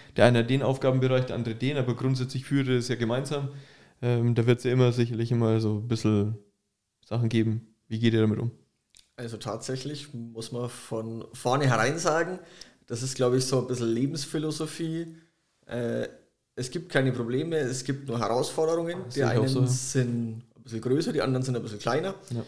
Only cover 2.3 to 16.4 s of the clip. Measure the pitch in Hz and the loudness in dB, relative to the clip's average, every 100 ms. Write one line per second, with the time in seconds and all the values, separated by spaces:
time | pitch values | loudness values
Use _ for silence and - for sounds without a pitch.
2.3 | 135 131 139 131 123 117 117 113 123 143 | -6 -2 0 2 0 0 -2 0 0 -2
3.3 | 147 139 - - - - - 120 120 120 | -4 -4 -8 -18 -20 -20 -4 0 2 2
4.3 | 120 117 120 123 127 123 120 117 117 113 | 4 4 4 2 4 4 4 0 0 0
5.3 | 120 113 110 110 107 117 113 107 107 107 | 2 4 2 2 0 -2 0 2 4 2
6.3 | 110 - _ _ _ _ _ - 113 117 | -2 -10 _ _ _ _ _ -6 -2 2
7.3 | 113 110 110 - _ - 110 117 110 110 | 2 2 0 -6 _ -10 0 4 4 4
8.3 | 107 120 - _ _ _ - _ - 117 | 2 -2 -6 _ _ _ -20 _ -14 -12
9.3 | 107 117 110 - 131 143 143 - 120 117 | -10 -8 -6 -6 -6 -8 -10 -12 -12 -12
10.3 | 113 113 120 120 - - 113 113 113 - | -12 -10 -8 -8 -10 -8 -8 -6 -8 -12
11.3 | - 123 135 139 113 117 160 165 156 170 | -4 2 4 4 4 2 2 2 2 0
12.3 | 185 - - - _ - 117 131 - 123 | -4 -12 -20 -20 _ -10 -6 -4 0 2
13.3 | 127 131 131 123 123 117 117 139 160 - | 4 2 0 0 -2 0 0 0 -2 -6
14.3 | 160 156 151 156 - 165 160 165 - _ | -4 -4 -4 -6 -6 -6 -6 -8 -12 _
15.3 | _ _ _ - 120 117 117 - - _ | _ _ _ -10 -6 -2 -2 -4 -8 _
16.3 | _ | _